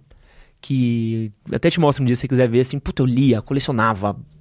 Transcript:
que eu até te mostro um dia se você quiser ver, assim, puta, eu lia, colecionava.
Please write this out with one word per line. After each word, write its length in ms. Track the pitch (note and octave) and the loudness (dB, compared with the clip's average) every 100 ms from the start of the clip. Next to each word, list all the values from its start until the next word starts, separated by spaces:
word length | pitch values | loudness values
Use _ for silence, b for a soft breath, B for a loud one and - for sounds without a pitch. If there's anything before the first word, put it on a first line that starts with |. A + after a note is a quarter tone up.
| _ b b b b b | _ b b b b b
que 680 | - C3 B2 A#2 A2+ A2+ A2 - - | -4 0 0 0 -2 -4 -6 -10 -8
eu 60 | B2+ | -2
até 140 | E3+ | 0
te 80 | F3 | 2
mostro 240 | D3+ C#3 | 2 2
um 40 | B2+ | 0
dia 100 | B2 | 0
se 40 | |
você 60 | C3 | 0
quiser 200 | B2+ B2 | 2 2
ver, 120 | A#2+ | 2
assim, 180 | B2+ C#3+ | 0 -4
puta, 240 | - - | -6 -2
eu 40 | C3 | 0
lia, 360 | A#2+ C#3 A2 | 2 4 2
colecionava. 720 | - C#3 - A#2+ A2+ G#2 G2+ G2 - - | 0 -4 -2 0 0 0 -4 -6 -14 -20